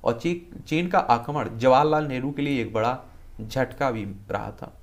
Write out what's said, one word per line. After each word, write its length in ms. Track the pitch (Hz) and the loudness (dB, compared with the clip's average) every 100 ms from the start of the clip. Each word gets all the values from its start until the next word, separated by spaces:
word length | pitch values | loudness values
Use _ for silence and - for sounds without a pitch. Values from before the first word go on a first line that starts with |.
और 140 | - 117 | -2 0
ची-, 400 | 170 175 - - | -2 -2 -6 -18
चीन 280 | - 151 175 | -2 -2 2
का 100 | 185 | 2
आक्रमण 580 | - 117 - 147 113 113 | 4 2 2 -4 -4 2
जवाहरलाल 480 | 131 127 151 151 151 | 6 8 6 2 0
नेहरू 240 | 131 135 | -4 -4
के 100 | 143 | -4
लिए 180 | 143 139 | -2 0
एक 100 | 113 | 0
बड़ा 260 | 107 113 127 - - - - | 0 0 -2 -8 -20 -18 -14
झटका 500 | 110 131 123 - 139 | -6 -2 -2 0 -2
भी 140 | 113 98 98 - | -2 -6 -10 -6
रहा 200 | 104 107 | -6 -6
था। 200 | - - - | -10 -14 -16